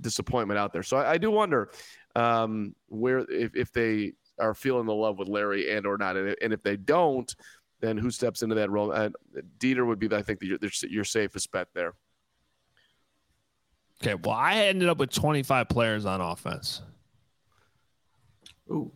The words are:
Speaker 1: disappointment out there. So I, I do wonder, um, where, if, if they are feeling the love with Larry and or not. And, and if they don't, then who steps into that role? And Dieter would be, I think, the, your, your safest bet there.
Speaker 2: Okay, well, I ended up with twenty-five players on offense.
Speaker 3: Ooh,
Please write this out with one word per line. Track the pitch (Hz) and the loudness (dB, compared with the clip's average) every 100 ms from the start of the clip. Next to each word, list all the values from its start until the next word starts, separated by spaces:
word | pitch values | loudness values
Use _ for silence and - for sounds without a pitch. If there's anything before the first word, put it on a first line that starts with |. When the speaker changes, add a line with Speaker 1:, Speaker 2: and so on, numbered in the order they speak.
Speaker 1:
disappointment | 117 - - 127 104 104 | -6 -6 -2 0 0 0
out | 101 | -2
there. | - | -4
So | 95 131 | 0 0
I, | 135 | 2
I | 165 | 2
do | 214 | 2
wonder, | 208 208 139 101 - - - _ | 2 4 2 0 -8 -20 -20 _
um, | - 117 117 113 110 101 - - | 2 4 4 2 -2 -4 -8 -12
where, | 107 123 131 - | -2 2 2 0
if, | 76 117 - | -2 -2 -2
if | 120 | -2
they | 120 113 107 101 - _ - | 0 0 0 -2 -6 _ -2
are | 110 | -2
feeling | 104 135 127 113 | 0 0 0 0
the | |
love | 107 110 98 | 0 0 -2
with | 95 | -2
Larry | 104 104 101 69 107 | -2 0 0 0 -2
and | |
or | 101 101 | 0 0
not. | 98 95 | 0 0
And, | 98 - | -2 -2
and | 113 | -2
if | 107 | -2
they | 101 101 | -2 -2
don't, | 98 160 165 131 120 - - - _ _ | 2 4 4 2 -4 -10 -18 -20 _ _
then | 113 107 | -2 0
who | 120 | -2
steps | 113 117 101 | 0 -2 0
into | 113 | 0
that | 110 104 | 2 2
role? | 104 104 | 2 0
And | 82 107 - _ - 85 - | 0 -2 -4 _ -14 -14 -2
Dieter | 127 127 120 | 0 2 2
would | 110 | 0
be, | 110 | 0
I | 104 | 0
think, | 101 101 | -2 -4
the, | 95 | -4
your, | 95 104 - - | -4 -4 -4 -4
your | 104 | -4
safest | 98 113 101 101 - | -2 0 -2 -2 -6
bet | 95 90 | -4 -6
there. | 90 85 - _ _ _ _ _ _ _ _ _ _ _ _ _ _ _ _ _ _ _ _ | -4 -6 -6 _ _ _ _ _ _ _ _ _ _ _ _ _ _ _ _ _ _ _ _
Speaker 2:
Okay, | 117 | -2
well, | 98 90 113 | -2 -2 0
I | 151 214 202 | 2 4 2
ended | 190 175 | 4 2
up | 156 | 2
with | 135 | 0
twenty-five | - 147 147 131 131 117 | 0 2 2 2 2 2
players | 120 113 107 101 | 2 2 2 0
on | 92 | -2
offense. | 87 85 - 92 - - - - _ _ _ _ _ _ _ _ _ _ _ _ _ _ - - - | -2 -4 -6 -6 -6 -8 -12 -20 _ _ _ _ _ _ _ _ _ _ _ _ _ _ -20 -20 -6
Speaker 3:
Ooh, | - - | -6 -6